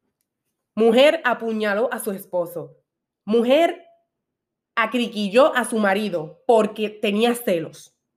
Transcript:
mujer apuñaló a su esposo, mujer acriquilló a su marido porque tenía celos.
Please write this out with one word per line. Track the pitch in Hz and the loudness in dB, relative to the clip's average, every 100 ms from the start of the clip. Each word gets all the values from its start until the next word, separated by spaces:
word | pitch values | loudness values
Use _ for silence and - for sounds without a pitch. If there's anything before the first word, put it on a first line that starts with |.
| _ _ _ _ _ _ _ - | _ _ _ _ _ _ _ 0
mujer | 226 226 285 320 | 2 6 4 4
apuñaló | 269 226 233 220 214 202 233 | -2 -2 -4 -4 -2 -2 -2
a | 220 | -4
su | 226 | -8
esposo, | 190 190 180 170 170 143 - _ _ _ _ | -10 -6 -6 -4 -8 -14 -18 _ _ _ _
mujer | - 233 233 277 339 339 - _ _ _ _ _ _ _ _ - | -2 0 2 4 2 -2 -16 _ _ _ _ _ _ _ _ -4
acriquilló | 220 247 233 208 208 214 302 254 | -2 -2 -4 -4 0 4 4 2
a | |
su | 233 226 | -2 0
marido | 202 196 214 170 156 - - | 0 0 -2 -6 -8 -8 2
porque | 226 208 214 208 | 4 2 -2 -8
tenía | - 214 202 233 | -4 -4 0 0
celos. | 233 - 175 160 - - _ _ | 0 -2 -4 -6 -14 -20 _ _